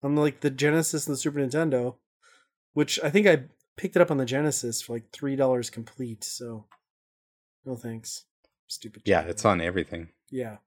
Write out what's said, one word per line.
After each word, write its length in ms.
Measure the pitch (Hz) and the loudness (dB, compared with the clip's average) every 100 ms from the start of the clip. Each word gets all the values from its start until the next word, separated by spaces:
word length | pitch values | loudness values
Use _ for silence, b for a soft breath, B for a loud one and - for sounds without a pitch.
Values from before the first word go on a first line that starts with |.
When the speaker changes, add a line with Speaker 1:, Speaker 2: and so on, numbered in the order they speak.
Speaker 1:
I'm 120 | 139 147 | 0 2
like, 260 | 151 139 | 2 2
"The 100 | 147 | -2
Genesis 560 | 135 147 156 160 156 143 | 0 2 2 0 -2 -4
and 60 | 135 | -4
the 20 | |
Super 200 | 156 143 | -4 -2
Nintendo," 560 | 135 143 165 127 123 123 _ _ b b b _ _ | -2 0 2 0 0 -6 _ _ b b b _ _
which 260 | - 147 - | -2 0 0
I 60 | 151 | 2
think 160 | 175 202 | 4 6
I 200 | 160 127 _ _ - | 6 2 _ _ -10
picked 180 | 190 180 | -2 4
it 60 | |
up 80 | 170 | 4
on 60 | 147 | 4
the 80 | 127 | 0
Genesis 540 | 131 151 135 123 113 | 0 0 0 -4 -6
for, 140 | - | -8
like, 160 | 120 117 | -10 -10
three 240 | - 139 135 | -8 -4 2
dollars 360 | 131 127 117 | 2 2 -2
complete. 520 | - 113 - 123 104 | -10 -14 -10 -10 -8
So, 440 | - - 120 113 107 _ _ _ _ _ _ _ _ _ 135 | -10 -10 -12 -14 -16 _ _ _ _ _ _ _ _ _ -10
no 100 | 123 | -10
thanks. 500 | 120 113 110 - _ _ _ _ _ | -8 -10 -10 -14 _ _ _ _ _
Stupid 340 | - 113 - - | -14 -14 -10 2
Speaker 2:
Yeah, 160 | 90 | 2
Speaker 1:
Jaguar. 100 | 82 | 2
Speaker 2:
it's 120 | 85 110 | 0 2
on 140 | 92 | 2
everything. 500 | 85 92 78 82 82 _ _ | 0 -2 -4 -8 -12 _ _
Speaker 1:
Yeah. 280 | 131 120 104 | -10 -10 -12